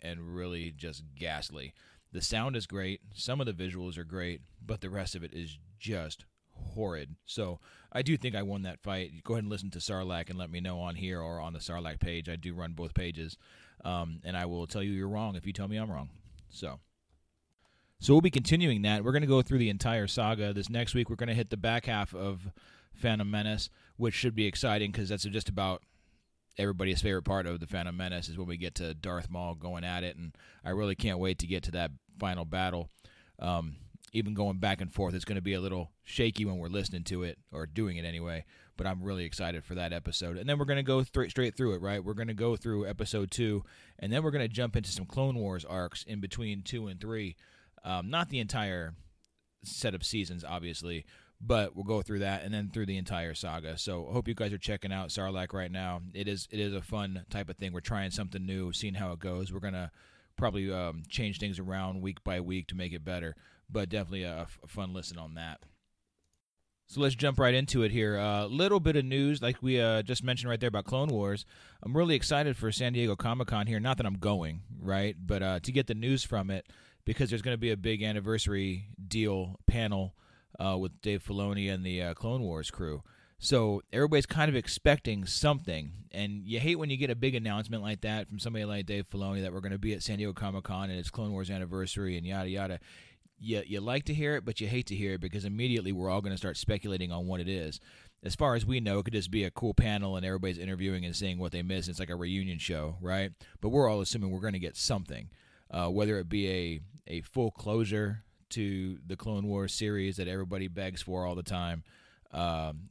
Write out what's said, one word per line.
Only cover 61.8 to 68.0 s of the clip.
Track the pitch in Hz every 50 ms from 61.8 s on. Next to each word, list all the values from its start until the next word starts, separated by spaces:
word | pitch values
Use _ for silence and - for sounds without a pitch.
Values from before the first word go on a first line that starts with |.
| 95 92 92 95
week | 92 98 92 - -
by | - 92 90
week | 90 87 92 92 85 -
to | -
make | 90 90 87 85
it | 85 76
better, | 87 90 90 85 82 78 - - - - _ _ -
but | - 110 98 87
definitely | 92 107 98 82 95 95 90
a, | 87 85 80 82 78 - - -
a | -
fun | - 101 98 90 92
listen | 92 82 - 87 85
on | 80 78 80
that. | 82 82 82 78 - - - _ _ _ _ _ _ _ _ _ _ _ _ _ _ _ _ _ _ _ _ _ _ _ -
So | - 135
let's | 143 139 131
jump | 113 135 143 135 135
right | 135 123 123
into | 127 135 139 - 131 113
it | 107
here. | 107 120